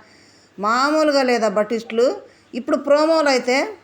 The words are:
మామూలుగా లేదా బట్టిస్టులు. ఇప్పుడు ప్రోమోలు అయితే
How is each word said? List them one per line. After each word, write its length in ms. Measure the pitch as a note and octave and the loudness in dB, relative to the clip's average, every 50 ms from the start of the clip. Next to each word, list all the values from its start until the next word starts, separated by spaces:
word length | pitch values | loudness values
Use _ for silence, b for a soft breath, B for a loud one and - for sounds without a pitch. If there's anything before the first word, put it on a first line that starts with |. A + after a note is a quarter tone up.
| b b b b b b b b b b b - | b b b b b b b b b b b -6
మామూలుగా 640 | G3+ G#3 A#3 B3 C4+ D4 D#4 D#4 D#4 D4+ C#4 C#4 C4 | -2 -2 0 0 0 0 2 2 2 2 2 2 2
లేదా 260 | B3+ B3+ A3+ A3 - | 2 2 2 0 0
బట్టిస్టులు. 680 | - D#4 D#4 D#4 F4 - A3 - A3+ A3+ A#3+ C#4+ G4+ G4+ B B B B B B - | 0 0 -2 -2 -2 -6 -6 -4 -2 0 2 2 0 -2 B B B B B B -12
ఇప్పుడు 220 | B3+ - D#4 D4 | -10 -4 -2 -2
ప్రోమోలు 520 | - C#4+ C#4+ C#4+ D4 D#4 D#4+ D#4+ D#4+ D4+ C#4+ | -2 0 0 2 2 2 2 2 2 2 2
అయితే 400 | C4 B3 B3 B3 B3 C4+ D#4+ A4 G#4 - | 0 0 0 0 0 0 -2 -4 -8 -14